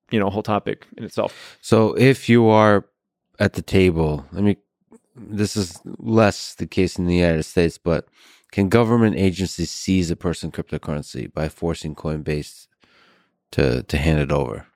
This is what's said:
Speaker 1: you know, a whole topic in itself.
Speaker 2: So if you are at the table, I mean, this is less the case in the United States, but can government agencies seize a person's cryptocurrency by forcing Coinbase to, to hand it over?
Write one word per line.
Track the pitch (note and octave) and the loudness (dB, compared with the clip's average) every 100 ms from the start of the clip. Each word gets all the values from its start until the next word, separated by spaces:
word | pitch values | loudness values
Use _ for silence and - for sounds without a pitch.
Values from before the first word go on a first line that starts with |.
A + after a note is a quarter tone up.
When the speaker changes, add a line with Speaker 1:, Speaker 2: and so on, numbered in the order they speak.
| - | -4
Speaker 1:
you | A2 | -2
know, | G2 | 0
a | |
whole | G#2 | -2
topic | - G#2 - G#2+ - - | -2 -4 -4 -10 -12 -16
in | |
itself. | A2+ - G2+ - - - | -10 -4 -4 -6 -20 -12
Speaker 2:
So | - A2 A2 | 0 2 2
if | - C3 C3 - | 4 4 4 4
you | A#2+ A2 | 4 6
are | A2 G#2+ G2+ - _ _ _ _ - | 6 6 2 0 _ _ _ _ -2
at | G#2 | -2
the | - | -2
table, | - G2 F#2 D#2+ D#2 D2 - F2+ | -2 2 4 2 0 -2 -8 -2
I | |
mean, | G2+ F#2 _ _ _ - _ - | 0 0 _ _ _ -20 _ -20
this | G2+ G#2 G#2 G#2+ | -10 -4 -2 -2
is | F2 - - | -6 -8 -18
less | - A2+ A2 G#2 - - - | -12 0 2 2 0 -8 -12
the | F2 | -6
case | - F2+ - | -2 -2 -2
in | F2 | 0
the | F2 | 2
United | F2 D#2+ | 2 0
States, | - F2+ E2+ - | -2 0 0 0
but | E2+ D#2 - _ _ _ _ | -2 -2 -4 _ _ _ _
can | - G2 | -2 2
government | A2+ A2+ A#2+ A2+ F2 | 2 4 4 2 2
agencies | F#2+ E2+ F2+ - E2 | 0 0 -4 -4 -8
seize | - - F#2 E2+ | -6 -2 0 0
a | E2 | -4
person's | F2 E2 D#2+ | -4 -6 -8
cryptocurrency | - - D#2 - D2 - - G#1+ | -10 -8 -8 -8 -10 -10 -12 -10
by | - D#2 | -6 -8
forcing | - E2+ E2 D#2 D2+ | -6 -6 -6 -10 -10
Coinbase | D#2+ D2+ D2+ D2+ - - _ _ _ _ _ _ _ _ _ | -8 -6 -4 -6 -8 -16 _ _ _ _ _ _ _ _ _
to, | - C2+ B1 | 0 0 0
to | - D2+ | -2 -2
hand | D#2 D2+ | 2 2
it | C#2+ | 0
over? | C#2+ B1 - - | -2 -2 -8 -14